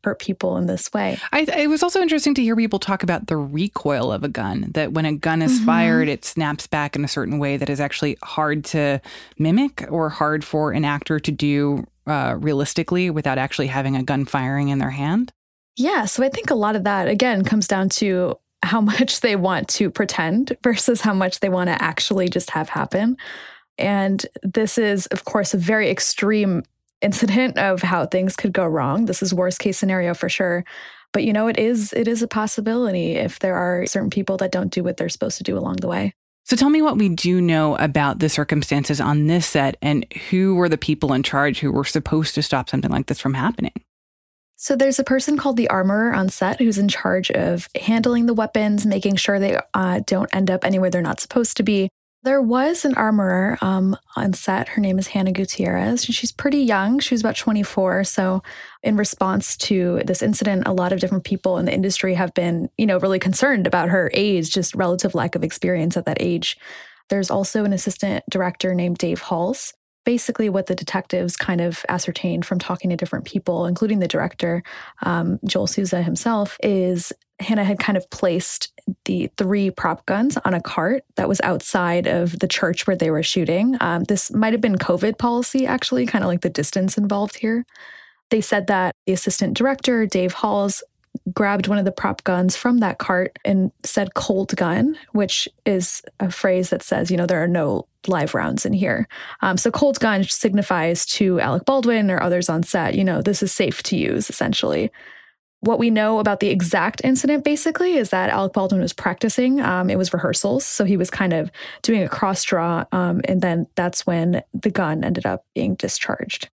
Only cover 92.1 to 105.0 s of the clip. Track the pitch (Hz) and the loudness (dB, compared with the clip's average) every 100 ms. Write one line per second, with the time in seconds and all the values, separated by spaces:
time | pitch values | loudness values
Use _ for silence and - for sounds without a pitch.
92.1 | 196 - 180 180 - 247 247 202 - - | -2 -2 2 2 2 2 2 2 -2 0
93.1 | 180 185 - - 196 185 _ - - 190 | 0 0 -4 0 2 2 _ -2 -2 0
94.1 | - - 190 196 - 175 180 254 311 - | -2 0 0 0 0 0 2 2 0 -4
95.1 | 208 196 - - _ - 190 180 - - | -2 0 -2 -4 _ 0 0 0 -4 -8
96.1 | _ 196 - 196 185 175 180 - 147 170 | _ -4 0 2 2 2 -2 0 -2 0
97.1 | 180 175 175 175 175 147 101 - _ - | 0 2 0 2 0 0 -2 -4 _ -2
98.1 | 180 147 104 76 - 202 202 185 - 226 | 0 0 -2 -2 -2 -2 0 0 0 -4
99.1 | - - - 226 202 233 - 285 - 226 | -6 -18 -4 -2 2 0 2 2 2 0
100.1 | 196 190 - 220 202 190 180 160 170 - | 0 0 0 0 0 0 0 0 -2 -4
101.1 | - 196 180 - 151 - 269 233 226 202 | 0 2 2 2 0 2 2 2 2 2
102.1 | 180 180 180 175 160 165 180 160 - 190 | 2 0 0 0 0 0 0 0 2 0
103.1 | 165 170 202 196 - 196 - - 185 - | 0 0 0 -2 0 -2 -2 -2 -2 0
104.1 | - - - - - - 76 - - | -2 -4 -4 -2 0 0 0 -2 -6